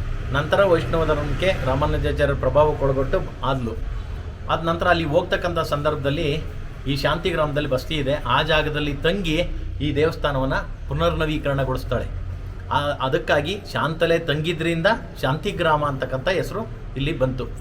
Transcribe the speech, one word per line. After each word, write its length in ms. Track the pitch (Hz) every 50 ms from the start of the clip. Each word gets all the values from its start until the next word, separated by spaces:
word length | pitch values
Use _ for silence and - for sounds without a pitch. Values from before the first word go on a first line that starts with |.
| - - - - - - 131
ನಂತರ 320 | 139 151 - 190 185 202
ವೈಷ್ಣವ 420 | 190 170 165 165 - 170 165 160
ಧರ್ಮಕ್ಕೆ 460 | 151 156 147 147 147 139 - 175 185 185 - 160
ರಾಮಾನುಜಾಚಾರ್ಯರ 680 | 131 131 135 151 147 135 135 - 147 143 135 147 139 139
ಪ್ರಭಾವಕ್ಕೊಳಗೊಂಡು 1080 | 131 - 131 135 147 151 151 147 - 139 139 135 135 135 - 196 185 - - - - -
ಆದ್ಲು. 260 | 127 135 131 120 113 113 - - - - - - - - - - - - - - 135
ಆದ 140 | 151 160 165
ನಂತರ 240 | 170 165 170 190 180
ಅಲ್ಲಿ 160 | 170 165 160
ಹೋಗ್ತಕ್ಕಂಥ 540 | 147 143 175 185 - 202 185 - 170 - 165
ಸಂದರ್ಭದಲ್ಲಿ 840 | 156 - 147 147 143 156 151 139 135 139 143 160 165 147 139 160 - - - - - - - - -
ಈ 100 | 135 143
ಶಾಂತಿ 340 | 139 - 143 151 160 - 190
ಗ್ರಾಮದಲ್ಲಿ 380 | 170 160 151 147 139 147 147 139
ಬಸ್ತಿ 260 | 127 - - - 165
ಇದೆ, 200 | 151 139 131 143
ಆ 280 | 147 - 123 120 139 156
ಜಾಗದಲ್ಲಿ 520 | 151 160 151 151 147 143 147 147 147 139
ತಂಗಿ 480 | 139 - 160 170 202 185 165 151 165 175 254 - - - - - -
ಈ 160 | 139 151 135
ದೇವಸ್ಥಾನವನ್ನ 580 | 143 151 165 - - - 151 139 131 131 135 156 196 - - - - - -
ಪುನರ್ನವೀಕರಣಗೊಳಿಸ್ತಾಳೆ. 1300 | 139 147 165 175 165 160 160 156 151 143 123 143 139 135 131 127 127 123 - - 127 113 - - - - - - - - - - - - - -
ಆ, 80 | 120 139
ಅದಕ್ಕಾಗಿ 840 | 143 143 139 - 127 131 139 170 - - 143 147 147 160 196 208 - - -
ಶಾಂತಲೆ 460 | 120 123 147 160 - 170 165 170 170
ತಂಗಿದ್ರಿಂದ 680 | 165 - 143 151 151 170 175 156 160 170 170 165 165 202 233 220 - - - - -
ಶಾಂತಿಗ್ರಾಮ 640 | 131 139 156 - 208 175 165 170 160 156 147 147
ಅಂತಕ್ಕಂಥ 440 | 143 135 131 135 123 131 131 131 180
ಹೆಸರು 360 | 190 165 127 - - 196 226 - - - - - -
ಇಲ್ಲಿ 220 | 127 139 147 170 -
ಬಂತು. 300 | 131 131 127 131 120 - - -